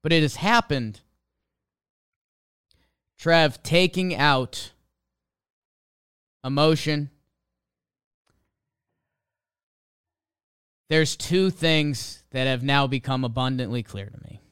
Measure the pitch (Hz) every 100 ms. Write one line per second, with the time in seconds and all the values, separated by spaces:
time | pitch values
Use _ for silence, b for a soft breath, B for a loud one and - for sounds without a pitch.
0 | 156 165 151 - 190 233 - 139 113 104
1 | _ _ _ _ _ _ _ _ _ _
2 | _ _ _ _ _ _ _ _ _ _
3 | _ _ 165 165 156 - - 170 180 180
4 | 185 170 147 135 123 - - _ _ _
5 | _ _ _ _ _ _ _ _ _ _
6 | _ _ _ _ 131 139 156 156 - 147
7 | 147 _ _ _ _ _ _ _ _ _
8 | _ _ _ _ _ _ _ _ _ _
9 | _ _ _ _ _ _ _ _ _ _
10 | _ _ _ _ _ _ _ _ _ 156
11 | 156 - - 180 190 180 165 156 147 127
12 | - - _ 131 131 127 135 143 139 131
13 | 135 131 127 117 127 131 117 120 104 98
14 | 98 - - 110 _